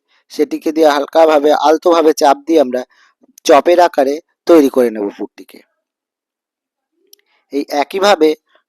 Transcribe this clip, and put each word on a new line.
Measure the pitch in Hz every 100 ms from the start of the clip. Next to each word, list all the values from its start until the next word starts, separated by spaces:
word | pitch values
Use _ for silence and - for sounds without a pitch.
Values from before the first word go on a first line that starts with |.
| _ _ _
সেটিকে | - 143 156 165
দিয়ে | 156 156
হালকাভাবে | 143 143 160 160 151 147 147
আলতোভাবে | 147 160 180 170 160
চাপ | 147 147 143 151
দিয়ে | 160
আমরা | 127 123 127 _ _ _ _ _ -
চপের | 143 160 170
আকারে | 175 - 135 151 - _ -
তৈরি | 165 139
করে | 135 120
নেব | 110 101
পুরটিকে। | - 104 - 95 - _ _ _ _ _ _ _ _ _ _ _ _ _ _ _ _ _ _ _
এই | 139 -
একইভাবে | 147 139 196 202 180 156 151 _ _